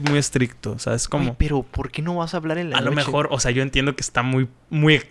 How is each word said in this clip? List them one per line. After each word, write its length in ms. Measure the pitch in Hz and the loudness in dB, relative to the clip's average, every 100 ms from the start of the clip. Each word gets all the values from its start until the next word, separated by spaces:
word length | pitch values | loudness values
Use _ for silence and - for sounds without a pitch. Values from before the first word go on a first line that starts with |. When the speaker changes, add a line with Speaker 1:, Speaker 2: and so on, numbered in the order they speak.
| 143 | 2
Speaker 1:
muy 80 | 143 | 2
estricto, 640 | 139 143 123 - 107 117 | 2 0 0 -2 -8 -6
¿sabes? 280 | 123 113 - | -2 -2 0
Como 180 | 147 - | 0 0
Speaker 2:
Güey, 100 | 123 | 0
pero 240 | 151 139 | 0 0
¿por 300 | 127 - - | -2 -6 -6
qué 100 | - | -6
no 140 | 160 175 | -4 -4
vas 180 | 165 | -4
a 40 | 180 | -4
hablar 200 | 160 160 | -4 -4
en 140 | 170 | -2
la 60 | 135 | 0
Speaker 1:
a 20 | |
lo 80 | 139 | 0
Speaker 2:
noche? 160 | 147 135 | 0 0
Speaker 1:
mejor, 220 | 143 147 | 0 0
o 100 | 131 | 0
sea, 120 | 127 | 0
yo 100 | 123 | 0
entiendo 340 | 135 135 139 135 | 0 0 0 -2
que 60 | |
está 220 | - - | -4 -2
muy, 240 | 127 131 127 - - | 0 0 -2 -6 -6
muy, 280 | 156 156 147 - | 2 6 4 2